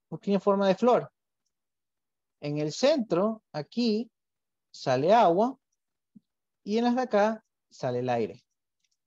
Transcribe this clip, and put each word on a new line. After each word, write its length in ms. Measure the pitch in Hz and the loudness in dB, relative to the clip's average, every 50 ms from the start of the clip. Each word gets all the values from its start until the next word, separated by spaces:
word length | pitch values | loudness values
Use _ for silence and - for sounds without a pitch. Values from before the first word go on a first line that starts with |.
| _ _ | _ _
pues, 120 | 165 160 | -16 -10
tiene 200 | - 202 202 190 | -4 -2 -2 0
forma 280 | - 202 196 196 196 196 | 0 0 0 2 2 0
de 60 | 185 | 0
flor. 360 | - 226 247 240 180 147 - - _ _ _ _ _ _ _ _ _ _ _ _ _ _ _ _ _ _ _ _ _ _ _ _ _ | 2 2 2 2 2 0 -4 -12 _ _ _ _ _ _ _ _ _ _ _ _ _ _ _ _ _ _ _ _ _ _ _ _ _
En 180 | - 147 147 151 | -10 -8 -6 -6
el 140 | 151 156 147 | -6 -6 -4
centro, 680 | - 240 269 320 302 214 - 175 170 196 220 226 220 - _ - | 0 0 2 2 0 -2 -2 -2 0 0 -2 -4 -6 -12 _ -12
aquí, 580 | 151 143 - - 226 240 233 208 214 247 - _ _ _ _ _ _ _ _ _ _ _ _ | -12 -12 -8 -6 -2 -2 0 -2 -2 -4 -8 _ _ _ _ _ _ _ _ _ _ _ _
sale 440 | - - - 143 127 127 139 170 214 | -20 -10 -4 -2 -2 0 2 2 4
agua, 420 | 240 220 175 170 185 220 254 269 - _ _ _ _ _ _ _ _ _ _ _ - _ _ _ _ _ _ _ _ _ | 4 4 4 4 2 0 -2 -4 -8 _ _ _ _ _ _ _ _ _ _ _ -20 _ _ _ _ _ _ _ _ _
y 160 | 196 208 226 | -4 -2 0
en 60 | 240 | 0
las 120 | 240 240 | 0 0
de 60 | 254 254 | -2 -2
acá, 420 | 247 - 202 202 220 226 220 - _ _ _ _ _ | 0 0 2 2 2 0 -4 -10 _ _ _ _ _
sale 300 | - - - 131 123 123 | -14 -8 -6 -4 -4 -4
el 80 | 127 127 | -2 -2
aire. 360 | 123 117 110 90 87 - _ _ _ _ _ _ _ _ _ _ _ _ _ | -2 -2 -2 -4 -6 -12 _ _ _ _ _ _ _ _ _ _ _ _ _